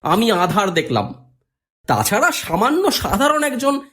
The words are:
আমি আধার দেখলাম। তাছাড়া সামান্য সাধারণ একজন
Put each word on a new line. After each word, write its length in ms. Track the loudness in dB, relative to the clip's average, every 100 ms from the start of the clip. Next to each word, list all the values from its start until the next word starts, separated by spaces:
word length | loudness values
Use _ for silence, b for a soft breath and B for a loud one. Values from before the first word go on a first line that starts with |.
আমি 280 | 0 2 2
আধার 420 | 2 2 2 0
দেখলাম। 600 | 0 -2 -2 -4 -10 -20 _ _ _ _ _ -2
তাছাড়া 440 | 0 0 2 0
সামান্য 600 | 0 -6 0 0 2 0
সাধারণ 520 | -2 -2 0 2 2
একজন 380 | -2 -2 -2 -2 -8